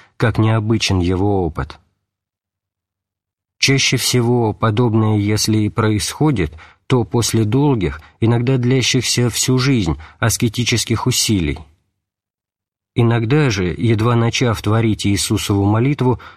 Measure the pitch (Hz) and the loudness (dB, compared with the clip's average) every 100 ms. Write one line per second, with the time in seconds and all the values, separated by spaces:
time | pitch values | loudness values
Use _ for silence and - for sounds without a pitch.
0 | - - 113 110 110 113 107 110 - 95 | -16 -2 0 2 2 2 0 -2 0 0
1 | 87 90 101 98 82 69 67 - _ _ | 0 0 0 0 -2 -4 -10 -12 _ _
2 | _ _ _ _ _ _ _ _ _ _ | _ _ _ _ _ _ _ _ _ _
3 | _ _ _ _ _ - - 135 - 123 | _ _ _ _ _ -4 0 0 0 -2
4 | - 123 117 123 110 - 110 107 120 110 | 0 0 2 2 0 0 0 2 2 2
5 | 107 104 101 107 - 107 104 - 110 104 | 2 2 0 0 0 0 0 0 0 0
6 | - - 156 107 80 - - _ - 127 | -4 -2 0 0 -2 -6 -20 _ -2 0
7 | 107 120 107 113 107 131 147 120 78 - | 0 -2 0 0 0 2 2 0 -2 -6
8 | - - 113 117 120 127 120 131 117 127 | -16 -2 0 2 0 0 2 0 0 -2
9 | - - 123 - - 127 135 123 82 73 | -2 0 -2 -2 0 0 2 2 0 -4
10 | - - 117 - 120 120 113 113 - 110 | -8 -4 -2 0 -2 -2 -2 -2 -2 -2
11 | 127 - - 101 73 69 - _ _ _ | -2 -2 0 0 -2 -4 -12 _ _ _
12 | _ _ _ _ _ _ _ _ _ 120 | _ _ _ _ _ _ _ _ _ 0
13 | 117 117 113 151 139 98 90 80 113 107 | 2 2 2 2 2 0 -2 0 0 2
14 | 117 117 117 - 123 107 104 113 113 101 | 2 2 0 0 0 0 0 0 0 0
15 | 101 98 - 104 - 101 101 110 131 147 | 0 0 0 -2 0 0 2 2 0 0
16 | 127 110 - | 0 0 -6